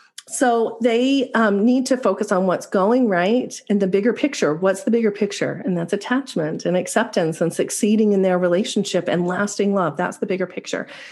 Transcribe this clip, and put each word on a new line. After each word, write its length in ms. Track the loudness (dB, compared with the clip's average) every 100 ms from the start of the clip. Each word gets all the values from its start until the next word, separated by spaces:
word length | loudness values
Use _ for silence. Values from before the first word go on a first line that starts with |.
| _ -20 -12
So 480 | -2 2 2 0 0
they, 480 | 0 2 2 2 0
um, 320 | 2 2 4 4
need 200 | 2 2
to 100 | 0
focus 340 | 0 0 0
on 160 | 0 2
what's 180 | 0 -2
going 440 | 0 2 4 2
right 520 | 2 2 2 -2 -6 -2
in 120 | 0
the 80 | 2
bigger 260 | 2 0
picture. 420 | 0 0 0 -2 0
What's 300 | 0 0 0
the 40 |
bigger 220 | 2 2
picture? 500 | 0 -4 -2 -4 -4 -2
And 120 | -2
that's 140 | -2
attachment 760 | -4 -2 -4 -4 -4 -4 -2 -2
and 120 | 0
acceptance 640 | 0 0 0 0 0 0
and 120 | -2
succeeding 600 | -2 -4 -2 2 4 4
in 80 | 4
their 180 | 2 2
relationship 720 | 2 0 0 -2 -2 -2 0
and 180 | 0 0
lasting 480 | -2 -2 0 0 2
love. 220 | 0 -2
That's 220 | -4 -4
the 60 | -4
bigger 220 | -4 -4
picture. 400 | -8 -8 -8 -8 -14 -18